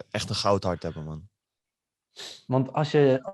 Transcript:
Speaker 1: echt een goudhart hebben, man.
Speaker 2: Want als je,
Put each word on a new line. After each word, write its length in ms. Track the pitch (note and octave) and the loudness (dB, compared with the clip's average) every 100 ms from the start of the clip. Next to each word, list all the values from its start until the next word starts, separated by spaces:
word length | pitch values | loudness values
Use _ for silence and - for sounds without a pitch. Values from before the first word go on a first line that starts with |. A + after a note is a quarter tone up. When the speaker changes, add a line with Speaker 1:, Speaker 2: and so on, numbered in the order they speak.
| - | -8
Speaker 1:
echt 180 | G2+ - | -8 -4
een 60 | |
goudhart 480 | G2 G2+ G2 F#2+ E2+ | -2 2 2 0 -4
hebben, 220 | E2+ D#2+ | -6 -8
man. 240 | D#2 D#2 F#2 _ _ _ _ _ _ _ _ - - - - | -10 -12 -14 _ _ _ _ _ _ _ _ -18 -18 -16 -2
Speaker 2:
Want 260 | C3 B2 | 0 0
als 180 | D3 D3 | -2 2
je, 300 | D3+ C#3 C3 - | 6 6 4 0